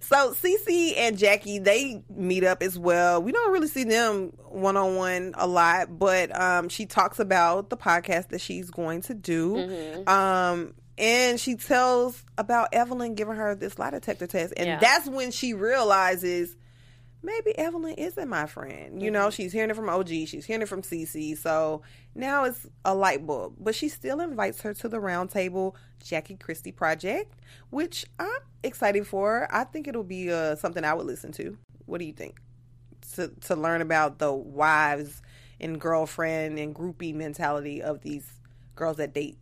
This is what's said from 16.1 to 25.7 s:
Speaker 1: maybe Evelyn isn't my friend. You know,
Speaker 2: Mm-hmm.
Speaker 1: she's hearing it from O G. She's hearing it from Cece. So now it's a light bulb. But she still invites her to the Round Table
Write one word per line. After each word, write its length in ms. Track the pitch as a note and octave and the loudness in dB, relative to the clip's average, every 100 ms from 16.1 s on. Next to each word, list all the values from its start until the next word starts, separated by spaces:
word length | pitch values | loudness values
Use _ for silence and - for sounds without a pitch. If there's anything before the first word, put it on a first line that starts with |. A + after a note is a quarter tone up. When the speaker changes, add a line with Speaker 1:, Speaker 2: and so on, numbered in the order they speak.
| F#3 F3+ F3 F3 - - - - - - - | 2 0 -2 -4 -8 -20 -20 -20 -20 -20 -14
Speaker 1:
maybe 360 | E4 A4+ A4 G#4+ | -6 -2 -2 -2
Evelyn 360 | D#4+ E4+ D#4+ | -2 -2 -6
isn't 340 | - D#4+ E4+ D#4 | -6 -6 -6 -4
my 180 | F3+ D3+ | -2 -4
friend. 560 | - C3+ D2 C#2 F3+ | -6 -12 -12 -12 -6
You 80 | G#3 | -2
know, 120 | G#3 G3+ | 2 2
Speaker 2:
Mm-hmm. 40 | |
Speaker 1:
she's 220 | G#3 F#3 | 0 -4
hearing 180 | G3+ A3 | -2 -2
it 40 | A3 | -2
from 120 | G#3+ | 0
O 140 | F3 | 0
G. 200 | F3+ E3 D#3 | 0 -4 -6
She's 180 | - | -10
hearing 180 | - A3+ | -6 -4
it 60 | G#3+ | -4
from 140 | F#3+ | -6
Cece. 540 | - E3+ D#3+ D#3 D#3 D#3 | -8 -8 -8 -8 -8 -6
So 460 | E3 D#3 D#3 D#3 - - - | 0 2 0 -2 -10 -20 -18
now 300 | - C4 C#4+ | -8 -2 0
it's 220 | C4 A#3+ - - | 0 -2 -16 -4
a 100 | - | 0
light 320 | F#3+ F#3+ C#3 D3+ | 4 4 2 -2
bulb. 280 | C3+ F#2 - | -6 -6 -6
But 160 | G3+ | -4
she 140 | A3 D4+ | -2 -4
still 320 | - C4 C#4+ | -6 -6 -4
invites 420 | E4+ B3 G3 - | -4 -2 -2 -2
her 100 | G#3+ | -8
to 140 | G3+ A#3 | -8 -6
the 120 | A3+ | -4
Round 280 | G3 F3 F#3 | -2 -2 -2
Table 460 | G#3 F#3 F3+ F#3+ | -2 -2 -2 -4